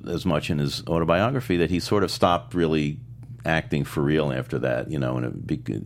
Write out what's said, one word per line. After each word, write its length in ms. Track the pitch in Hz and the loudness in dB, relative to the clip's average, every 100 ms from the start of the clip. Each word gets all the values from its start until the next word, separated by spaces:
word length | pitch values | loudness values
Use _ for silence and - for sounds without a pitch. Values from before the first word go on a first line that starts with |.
| - | -4
as 160 | 82 | -2
much 240 | 95 76 - | 0 0 0
in 80 | 76 | 0
his 280 | 71 - - | 0 -2 -2
autobiography, 720 | 82 82 85 113 139 123 87 | 0 4 4 2 0 0 2
that 140 | 82 | 2
he 100 | 87 | 0
sort 240 | - 104 | 2 2
of 60 | 90 | 2
stopped 440 | - 95 87 - | 4 4 4 0
really 440 | 90 80 78 73 73 - - - - | 0 2 2 0 -4 -10 -16 -16 -6
acting 400 | 80 80 - 76 | 0 0 2 -2
for 180 | 67 - | -2 0
real 300 | 71 78 73 | 2 2 2
after 260 | 64 64 67 | -2 -4 -2
that, 320 | 64 62 - | 0 -2 -2
you 80 | 76 | -2
know, 200 | 64 64 | -2 -2
in 60 | |
a 60 | 62 | -4
big, 540 | 50 - 71 60 52 | -6 -6 -4 -4 -6